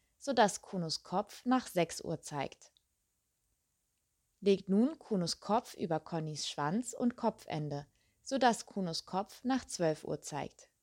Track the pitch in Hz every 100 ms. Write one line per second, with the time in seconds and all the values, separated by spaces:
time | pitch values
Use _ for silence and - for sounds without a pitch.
0 | _ _ - 247 311 - - 185 165 -
1 | - 180 208 - 247 254 - - 165 -
2 | - 156 - 147 - - - _ _ _
3 | _ _ _ _ _ _ _ _ _ _
4 | _ _ _ - 196 196 190 196 254 320
5 | - 202 170 - - 214 - - 165 156
6 | - 165 156 147 - - 147 208 - -
7 | 240 - 226 - - 156 151 143 147 _
8 | _ _ - 269 247 220 - 208 180 165
9 | - 185 214 - 247 262 - - 165 151
10 | - 151 - 143 - - - _